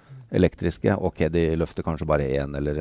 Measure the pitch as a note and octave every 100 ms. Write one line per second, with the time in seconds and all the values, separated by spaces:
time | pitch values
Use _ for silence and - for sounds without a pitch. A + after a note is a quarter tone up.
0 | - - - - F2+ - F2 - - G2
1 | F2+ - D#2 E2+ E2 D#2+ D#2+ - E2+ D#2
2 | D2+ D2 C#2 C#2 C#2 C#2+ D2 D2